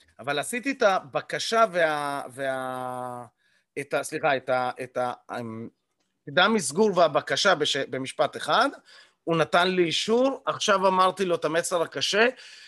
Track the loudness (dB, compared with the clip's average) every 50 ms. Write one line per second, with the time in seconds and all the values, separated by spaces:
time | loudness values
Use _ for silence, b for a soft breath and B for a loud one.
0 | _ _ _ -10 -6 -4 -4 -2 -4 -4 -6 -4 -4 -6 0 2 4 4 4 2
1 | -2 -4 -6 -6 -6 -4 -6 -6 -4 0 2 4 2 4 4 2 2 2 2 -2
2 | -2 -4 -4 -6 -8 -10 -10 -6 -4 -4 -4 -4 -4 -6 -6 -6 -6 -6 -8 -8
3 | -8 -10 -10 -12 -14 -18 _ _ _ _ _ _ _ _ _ -10 -6 -4 -4 -4
4 | -2 -4 -6 -2 0 0 0 0 0 0 0 0 0 -2 -4 -8 -12 -8 _ -4
5 | -4 -4 -6 -8 _ -12 -10 -10 -8 -10 -10 -12 -12 -14 -16 _ _ _ _ _
6 | _ _ _ _ _ -4 2 2 2 4 2 0 -2 -2 0 2 2 2 4 4
7 | 4 4 4 0 -2 0 -2 0 2 2 2 2 0 -2 -2 -2 -4 -4 -6 -6
8 | -6 -6 -2 -2 -2 -2 -2 -6 -2 2 2 2 2 2 -2 -6 b b b b
9 | b b b b _ -2 0 0 2 2 4 4 4 4 2 2 0 0 0 -2
10 | 0 2 2 2 2 2 0 -2 -4 -6 -4 -2 2 2 2 4 4 4 4 4
11 | 2 2 2 0 -2 -2 0 -2 -2 0 0 -2 0 0 -2 -2 -2 -4 -4 -4
12 | -2 0 2 4 2 2 2 B B B B B B